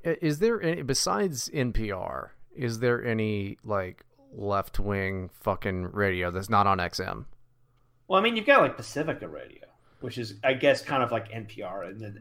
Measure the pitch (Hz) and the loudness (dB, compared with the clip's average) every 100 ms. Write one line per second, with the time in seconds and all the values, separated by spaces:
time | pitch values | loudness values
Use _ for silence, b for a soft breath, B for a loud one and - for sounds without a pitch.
0 | 170 156 156 147 220 233 160 170 143 131 | -2 0 0 2 2 2 -2 -2 -2 0
1 | - 196 196 135 - 147 123 107 107 95 | 0 0 0 -2 -4 -2 0 0 -2 -4
2 | 92 65 - - - - 120 113 123 120 | -6 -6 -10 -14 -16 -6 -4 0 2 2
3 | 117 113 107 104 98 - 110 101 92 - | 0 0 0 0 -4 -8 -4 -2 -4 -10
4 | - _ - 131 101 98 - - 101 98 | -20 _ -18 -6 -2 -2 -2 -2 0 0
5 | 95 98 90 - 107 95 101 92 90 104 | 0 -4 -8 -4 -2 0 0 -2 -2 0
6 | 98 90 90 90 98 104 101 92 87 - | 0 2 -2 -2 2 4 4 2 0 -4
7 | 95 107 - - - _ _ _ _ _ | -6 -8 -12 -18 -20 _ _ _ _ _
8 | - 190 226 226 214 269 147 - - - | 2 4 4 2 6 8 8 2 -6 -4
9 | 156 - 85 73 64 - - _ _ - | -2 -4 -8 -12 -14 -18 -20 _ _ -12
10 | 123 120 113 - 127 127 143 131 - 139 | -10 -8 -8 -2 0 4 4 4 2 0
11 | 117 113 107 113 98 110 92 98 90 104 | 2 -2 -4 -12 -12 -10 -10 -8 -10 -10
12 | 104 107 | -12 -14